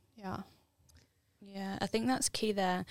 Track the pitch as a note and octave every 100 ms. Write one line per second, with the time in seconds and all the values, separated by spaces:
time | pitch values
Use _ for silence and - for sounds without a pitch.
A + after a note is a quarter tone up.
0 | _ A3+ F#3+ F#3+ - - _ _ _ -
1 | _ _ _ _ G3 G3 G3 F#3+ G3+ A3+
2 | A#3 C4 - - G#3+ G3 F#3 F3+ F#3